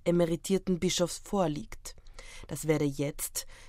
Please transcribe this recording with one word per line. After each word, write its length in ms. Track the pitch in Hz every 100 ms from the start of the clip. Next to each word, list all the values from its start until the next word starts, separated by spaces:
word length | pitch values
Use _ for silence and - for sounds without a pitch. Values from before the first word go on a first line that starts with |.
emeritierten 760 | - 175 165 170 - 190 - 175
Bischofs 420 | 185 - 175 -
vorliegt. 720 | - 202 170 147 220 - - - - - - - -
Das 200 | 147 151
werde 160 | 151
jetzt 600 | 147 143 143 - - - - -